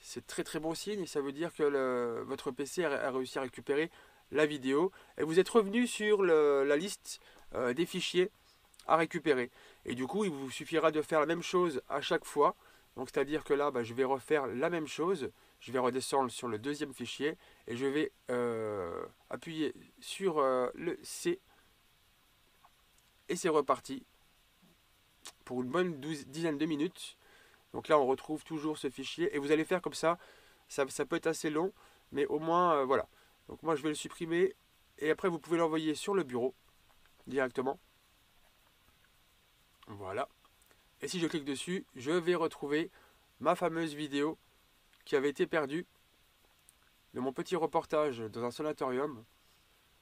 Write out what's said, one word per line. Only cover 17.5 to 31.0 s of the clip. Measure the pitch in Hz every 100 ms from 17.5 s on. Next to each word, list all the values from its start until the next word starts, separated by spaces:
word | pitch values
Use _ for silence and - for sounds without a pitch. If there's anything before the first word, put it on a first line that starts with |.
| - -
et | 120
je | 135
vais, | 143 - - -
euh, | 123 120 113 107 104 87 87 85 - -
appuyer | 123 170 156 147 - - -
sur, | - - 196 151
euh, | 135 127 123 -
le | 170 -
C. | - - 170 - _ _ _ _ _ _ _ _ _ _ _ _ _ _ _ _ _ _ -
Et | 180
c'est | 180
reparti | 151 135 127 - 135 - _ _ _ _ _ _ _ _ _ _ _ - -
pour | - 127
une | 127
bonne | 160 180 147
douze, | 143 151 127
dizaine | 147 165 143
de | 160
minutes. | 143 175 - - - - - - _ _
Donc | 127 -
là, | 151
on | 127
retrouve | 131 - 156
toujours | - 160 156 151
ce | 139
fichier. | 135 131 - 170 147
Et |
vous | 143
allez | 156 156
faire | 185
comme | 156
ça. | - 160 - - - - _ -
Ça, | - 135
ça | -